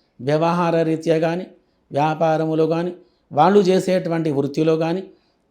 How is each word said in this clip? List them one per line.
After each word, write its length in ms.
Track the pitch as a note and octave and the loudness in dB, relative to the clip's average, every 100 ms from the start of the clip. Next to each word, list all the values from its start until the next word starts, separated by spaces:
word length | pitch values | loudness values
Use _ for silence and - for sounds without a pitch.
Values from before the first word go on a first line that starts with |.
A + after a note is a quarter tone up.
| _ _ | _ _
వ్యవహార 640 | B2+ D3+ E3 E3+ E3+ E3 | -2 0 0 0 0 0
రీత్యా 360 | D#3+ D#3+ D#3+ D#3+ | 0 -2 0 0
కానీ, 280 | E3 F3 F#3 - _ _ _ | 0 -4 -8 -18 _ _ _
వ్యాపారములో 760 | C#3 D3+ D#3 E3 D#3 D#3+ D#3+ D#3 | -2 -2 0 0 0 0 0 0
కానీ, 280 | E3 F3+ F3 _ _ _ | 0 -4 -8 _ _ _
వాళ్ళు 280 | C#3+ E3 G3+ | 2 4 4
చేసేటువంటి 680 | F3+ F#3 - F#3 E3 E3 D#3+ | 4 2 0 -2 -2 -2 -2
వృత్తిలో 460 | C#3 C#3 C#3+ D#3+ D#3+ | -2 -2 0 0 0
కానీ 340 | D#3+ F3+ F#3+ _ _ _ _ | 0 -4 -8 _ _ _ _